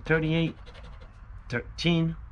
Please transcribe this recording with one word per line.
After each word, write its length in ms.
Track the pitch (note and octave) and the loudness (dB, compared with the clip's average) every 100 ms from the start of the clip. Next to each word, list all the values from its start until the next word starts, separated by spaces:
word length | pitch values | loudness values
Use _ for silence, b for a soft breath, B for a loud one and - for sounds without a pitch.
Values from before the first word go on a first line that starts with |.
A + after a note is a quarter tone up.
| - | 2
thirty-eight. 500 | D#3+ D#3 E3 D#3+ - - - - - - - - - - | 4 4 4 2 -2 -12 -14 -14 -14 -14 -16 -14 -14 -4
Thirteen. 680 | A#2+ - - E3+ E3 E3 E3 - | -4 -2 0 4 4 4 0 -8